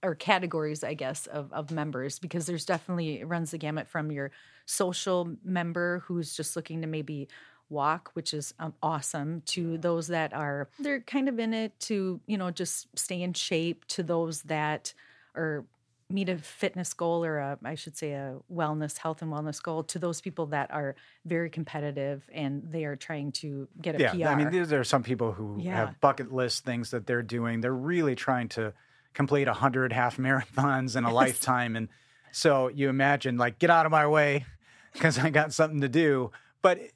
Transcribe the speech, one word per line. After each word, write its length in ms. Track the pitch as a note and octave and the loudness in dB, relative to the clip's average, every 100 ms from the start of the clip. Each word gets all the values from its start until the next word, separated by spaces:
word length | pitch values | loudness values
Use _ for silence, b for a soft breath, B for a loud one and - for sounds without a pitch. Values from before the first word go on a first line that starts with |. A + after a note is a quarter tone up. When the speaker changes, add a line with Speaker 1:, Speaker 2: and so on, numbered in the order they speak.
Speaker 1:
or 120 | F#3+ D3+ | -2 -4
categories, 680 | - G3 F3+ E3 D#3 D3+ | 2 2 4 -2 -2 -4
I 120 | B2 D3+ | -6 -4
guess, 320 | C3 C#3+ - | -4 -6 -6
of, 240 | D3+ C#3+ | -8 -6
of 180 | - D3+ | -8 -6
members, 480 | D#3+ D3+ C3+ C3+ - | -4 -4 -4 -6 -8
because 260 | F3 E3+ D#3+ | -6 -6 -4
there's 200 | E3+ - | -4 -2
definitely, 560 | F3 - F3 D#3+ C#3+ | -2 -2 -4 -2 -4
it 40 | A2+ | -4
runs 260 | E3+ D#3+ | -4 -4
the 60 | E3 | -6
gamut 300 | D#3 D#3 - | -4 -4 -6
from 240 | E3+ D3+ | -6 -4
your 200 | C#3+ C#3 b b b b | -4 -6 b b b b
social 680 | - F#3 F3+ - F#3 E3+ D#3+ - | 0 0 0 0 2 0 -6 -4
member 580 | F3+ E3+ E3+ F3 F3 F3 | -2 0 0 0 -2 -2
who's 280 | F3 D#3 - | -4 -4 -6
just 220 | D#3 - | -6 -6
looking 240 | D#3+ D#3+ | -6 -6
to 60 | D#3 | -4
maybe 420 | D#3 D3+ D3 C#3 B B B B | -4 -6 -8 -8 B B B B
walk, 420 | D3 C#3+ D#3+ - | -2 0 0 -4
which 200 | - E3 | -10 -6
is, 200 | D3+ D3+ - | -6 -8 -8
um, 140 | E3 - | -10 -4
awesome, 580 | D#3 D#3+ C#3 D#3+ C#3+ E3 D3+ | -2 0 -2 -4 -4 -6 -4
to 320 | - E3+ E3 | -4 -2 0
those 300 | E3+ E3+ D#3 | 0 0 0
that 260 | E3+ D#3 | -2 -2
are, 340 | - D3 C#3+ C#3 _ | -2 -4 -2 -6 _
they're 220 | C#4+ C#4 | -4 -4
kind 300 | A#3 C#4 C4+ | -2 -2 0
of 100 | A#3 | 0
in 140 | A3+ | -2
it 260 | A3+ A3 _ | 0 -4 _
to, 400 | - G#3 F#3+ F3 - | -4 -2 -2 -4 -4
you 100 | G#3 | -2
know, 140 | F#3 | -2
just 360 | E3+ F3 - - - | -2 -4 -4 -8 -6
stay 220 | - F3+ | -4 -2
in 100 | F3+ | -4
shape, 520 | E3+ - E3+ E3+ E3+ _ | -2 0 0 0 -4 _
to 160 | - | -6
those 380 | E3 E3+ E3 D#3 | 0 0 0 -4
that 500 | D3 D#3 D3+ D3+ - - b b b - | -4 -2 0 -2 -6 -14 b b b -6
are 300 | D#3+ D3+ B2 _ _ _ _ | -2 -4 -6 _ _ _ _
meet 180 | G3 F#3+ | -2 0
a 80 | F3+ | -2
fitness 560 | D#3 - G3 F3+ F3 | -6 -4 -4 -2 -8
goal 300 | - E3+ E3+ | -4 0 0
or 140 | E3 D#3 | 0 -2
a, 200 | C#3 C#3+ | -4 -6
I 120 | B2 - | -8 -10
should 200 | - D3 | -10 -8
say 140 | D#3 | -6
a 240 | C#3 C#3 C3 - | -6 -8 -10 -10
wellness, 440 | F3 D#3 D#3 D3+ - | -4 -2 0 -4 -4
health 240 | E3 D#3+ | -6 -4
and 100 | E3 | -4
wellness 320 | D3 D3+ C#3+ | -4 -4 -6
goal, 200 | - D#3+ D#3+ | -4 -4 -4
to 120 | F3 | -4
those 200 | F3 E3 | -4 -4
people 280 | - E3+ D#3 | -8 -6 -2
that 220 | D3 C#3 | -2 -2
are 240 | D3+ C#3+ C3 b b E3+ | -2 -4 -6 b b -4
very 240 | E3+ E3+ | -2 -2
competitive 800 | D#3+ D3+ D#3 D3 C#3 C#3 C#3 - | -4 -6 -4 -4 -2 -4 -4 -8
and 300 | - C#3+ C#3+ E3 | -6 -4 -4 -6
they 140 | D#3+ | -6
are 140 | D3+ C#3+ | -4 -6
trying 340 | - D#3+ C#3+ | -8 -6 -6
to 380 | - D#3 C#3 C3+ - | -6 -8 -8 -10 -8
get 140 | E3+ D#3 | -4 4
a 40 | |
Speaker 2:
Yeah, 120 | C3 | 4
Speaker 1:
P 120 | G2 D3+ | 4 2
R. 80 | |
Speaker 2:
I 20 | C#3+ | 4
mean, 160 | D3 | 4
there, 140 | F3+ E3+ | 2 2
there 140 | D3 | 2
are 20 | |
some 180 | A#2+ C#3 | 4 2
people 300 | A#2 B2+ A#2 | 2 0 0
who 280 | F#2 G#2+ G2+ | -2 -6 -4
Speaker 1:
Yeah. 140 | F3 A2+ | -2 0
Speaker 2:
have 220 | A2 - | -2 4
bucket 300 | C#3 C3+ B2 | 4 4 -2
list 320 | C3 B2 - - | -2 0 -2 -2
things 260 | A#2+ A#2 | -4 -2
that 160 | B2 G2 | -6 0
they're 160 | A#2+ | -2
doing. 380 | A2+ A#2 A#2 A2+ | 0 -2 0 0
They're 120 | A#2+ | 0
really 420 | B2+ C#3 F3+ D#3 B2 | -2 0 2 2 2
trying 340 | - B2+ A#2 | 2 2 0
to 240 | - A2 - b b b - | -4 -4 -6 b b b 0
complete 320 | C#3 C#3+ C3 | 4 4 4
a 60 | |
hundred 380 | G#2+ C3+ B2+ B2+ | 4 4 4 0
half 240 | A#2 B2 - | 2 0 0
marathons 800 | C3 C3+ - - C#3 C3+ C3 A#2+ | 2 2 0 0 2 2 0 0
in 80 | |
a 40 | A#2+ | 2
Speaker 1:
Yes. 80 | A#2 | 4
Speaker 2:
lifetime. 600 | C3 B2 - B2+ A#2+ A2+ | 4 4 2 2 2 -2
And 120 | A2+ b b b b | -6 b b b b
so 360 | - E3 C#3 B2+ | 2 6 6 4
you 220 | C#3+ C#3 | 2 0
imagine, 480 | C3 C#3 C#3+ C3 A#2+ | 4 4 4 2 2
like, 200 | A#2+ A2+ | 0 4
"Get 100 | E3+ | 6
out 140 | E3+ D#3+ | 8 8
of 60 | |
my 140 | D#3 D3+ | 6 6
way 380 | D#3 D3 C#3+ C3 b b b b - | 6 6 2 -2 b b b b 2
'cause 220 | D#3+ C3 | 4 4
I 120 | D3+ | 4
got 220 | D3+ D#3 | 4 4
something 280 | - D#3 D3+ | 4 2 4
to 80 | C#3 | 2
do." 420 | C3 D#3+ C#3 A#2+ B B B | 4 6 4 2 B B B
But 180 | F#3+ F3+ - | 4 4 -2